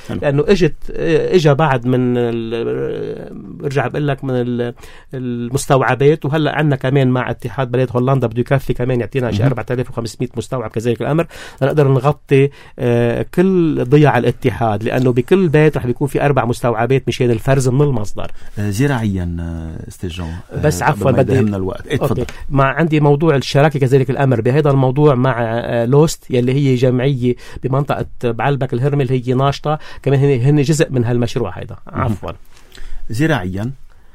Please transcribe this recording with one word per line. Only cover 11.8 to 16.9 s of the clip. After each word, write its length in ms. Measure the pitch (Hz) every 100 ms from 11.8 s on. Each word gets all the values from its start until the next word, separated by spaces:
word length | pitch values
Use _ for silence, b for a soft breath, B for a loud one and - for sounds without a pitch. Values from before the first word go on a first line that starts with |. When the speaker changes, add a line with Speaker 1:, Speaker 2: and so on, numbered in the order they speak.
| 135
Speaker 2:
نغطي، 600 | 135 143 - - 135 139 B B -
آه، 480 | 123 120 117 123 113
كل 500 | 180 190 180 160 135
ضياع 340 | 123 147 143 120
الاتحاد، 640 | 120 - 127 95 113 101
لأنه 300 | 117 127 127
بكل 360 | 123 - 190 175
بيت 280 | 151 156 143
رح 100 | 123
بيكون 220 | - 139
في 160 | 143
أربع 200 | 139 131
مستوعبات 580 | 117 120 123 110 120